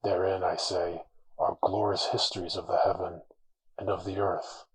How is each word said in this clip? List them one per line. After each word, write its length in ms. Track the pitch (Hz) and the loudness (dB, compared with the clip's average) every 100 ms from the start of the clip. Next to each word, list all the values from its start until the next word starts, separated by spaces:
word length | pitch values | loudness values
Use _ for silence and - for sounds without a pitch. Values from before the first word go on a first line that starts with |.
Therein, 380 | 101 90 95 95 | 2 2 2 2
I 140 | 90 - | 0 0
say, 480 | - 92 87 85 - - - - | 0 0 -2 -4 -10 -20 -20 -2
are 200 | 87 - | -2 2
glorious 460 | - 95 104 98 - | 0 2 2 2 0
histories 500 | 113 - - 87 - | 0 0 -2 -6 -6
of 100 | - | 0
the 120 | - | 2
heaven, 440 | - - - - - _ _ _ _ - | 4 2 -4 -8 -16 _ _ _ _ -8
and 100 | 101 | -2
of 160 | 95 | -2
the 140 | 92 95 | -2 0
earth 460 | 101 - - - - | 0 0 -4 -12 -20